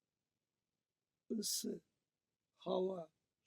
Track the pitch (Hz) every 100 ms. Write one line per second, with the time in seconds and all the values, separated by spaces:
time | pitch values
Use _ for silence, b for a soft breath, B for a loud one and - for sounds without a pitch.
0 | _ _ _ _ _ _ _ _ _ _
1 | _ _ - 226 202 - - 170 _ _
2 | _ _ _ _ _ _ 175 185 185 185
3 | 160 _ _ _